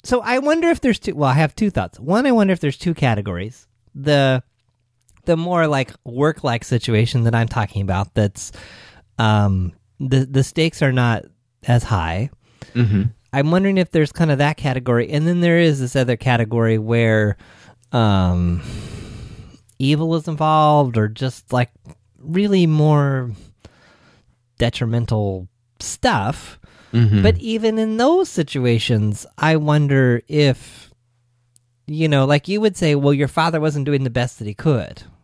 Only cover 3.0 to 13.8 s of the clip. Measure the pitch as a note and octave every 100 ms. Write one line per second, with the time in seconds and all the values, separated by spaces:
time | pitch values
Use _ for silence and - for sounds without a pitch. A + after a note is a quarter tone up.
3 | C3+ G#2+ G2 F2 G#2 - _ _ _ C#3+
4 | C#3 C#3+ C3+ B2+ - _ _ _ _ _
5 | _ _ - E3 E3+ F3 D#3 C#3 B2+ -
6 | - A#2+ D3+ D#3+ C#3 A#2 - B2 - A2
7 | A#2 B2 A#2 A#2 A2+ - G#2 G2+ F#2+ F#2+
8 | G2 - G#2 - - - - - - -
9 | _ - A2+ G#2+ G2+ F#2+ F2+ - _ _
10 | C3+ C3 C3 C#3 C3+ - D#3+ - C#3 B2+
11 | A#2+ A2+ - _ _ _ - A#2+ - G2+
12 | E2 F2+ C#3 - _ _ - B2 A#2 G2+
13 | A#2 - _ C3+ D3 F3+ G3 F#3+